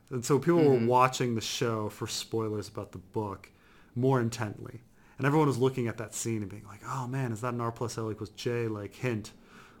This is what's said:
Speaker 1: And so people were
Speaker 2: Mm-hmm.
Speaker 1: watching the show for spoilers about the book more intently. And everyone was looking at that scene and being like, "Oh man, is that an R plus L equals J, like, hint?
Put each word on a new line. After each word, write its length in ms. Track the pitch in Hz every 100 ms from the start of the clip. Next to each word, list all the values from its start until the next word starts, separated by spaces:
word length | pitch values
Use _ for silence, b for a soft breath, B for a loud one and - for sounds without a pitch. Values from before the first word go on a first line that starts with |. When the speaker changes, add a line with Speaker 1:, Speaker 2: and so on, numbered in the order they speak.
| -
Speaker 1:
And 140 | 127
so 160 | 117 139
people 240 | 156 170
were 120 | 151 127
Speaker 2:
Mm-hmm. 120 | 117
Speaker 1:
watching 480 | 123 127 127 123 113
the 60 |
show 480 | - - 120 110 104
for 180 | - 113
spoilers 640 | - - 113 110 104 101
about 220 | - 98
the 40 | 95
book 520 | 92 110 104 95 - b b b b 123
more 260 | 131 131
intently. 600 | 117 117 104 - 110 113 - b b b
And 80 | 135
everyone 200 | 151 147
was 100 | 113
looking 300 | 131 131 117
at 100 | 110
that 160 | 104 -
scene 260 | 117 110
and 60 | 98
being 160 | 104 107
like, 140 | 104 113
"Oh 200 | 131 123
man, 260 | 135 127
is 80 | 107
that 120 | 123
an 60 | 120
R 140 | 117
plus 240 | 113 117 -
L 120 | 110
equals 200 | 104 107
J, 400 | - 123 120 113
like, 260 | 107 101 -
hint? 360 | 127 110 104 - B B B B